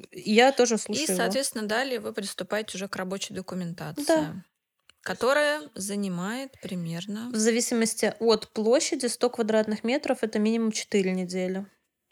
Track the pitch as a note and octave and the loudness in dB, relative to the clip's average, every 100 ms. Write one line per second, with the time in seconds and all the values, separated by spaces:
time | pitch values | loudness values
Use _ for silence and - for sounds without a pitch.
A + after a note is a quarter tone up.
0 | - - - G#3+ C4 C4+ A#3+ A3 - A#3 | -14 -8 2 6 8 6 4 2 -2 -4
1 | D4+ F#3 F#3 B3 C#4 A3+ G#3 A3 C4+ A#3+ | 0 0 0 0 -2 -4 -2 -2 -2 -4
2 | G#3+ A3 G3+ - G3+ G#3 A3 F#3 G3 - | -6 -8 -8 -8 -4 -4 -4 -8 -8 -6
3 | F#3 G3 - F#3+ F#3 F#3 F3 F3 D3+ E3+ | -6 -6 -8 -10 -8 -6 -6 -8 -10 -2
4 | D4 D#4+ D4+ F#3 - _ _ _ _ _ | 2 2 2 -6 -14 _ _ _ _ _
5 | - - A#3+ D4 D4 D4+ D4 - G3 G3+ | -8 0 2 4 2 0 -6 -10 -6 -4
6 | G3 F3 F#3+ B3 C4+ - G3 F3+ E3 E3 | -4 -4 -4 -6 -8 -12 -10 -6 -6 -6
7 | G#3 G#3 A#3+ A3+ A3 A#3 A#3 A#3 A3+ - | -6 -8 -4 2 4 4 2 2 0 0
8 | G#3 - A3+ A3 - - G#3+ C#4 - C#4+ | -2 2 4 2 0 -2 4 4 2 -2
9 | A#3+ - B3 A#3+ A3 A3 G#3+ G#3+ A3+ C#4+ | -2 0 0 0 2 2 2 0 0 0
10 | D4 B3+ A3 A3 G#3+ A3+ A3 G#3+ - G#3 | 0 -2 0 2 2 2 0 -2 0 0
11 | F#3 F#3 F3+ F#3 F#3 F#3+ G3+ _ _ _ | 2 0 -2 -2 -2 -4 -8 _ _ _
12 | _ | _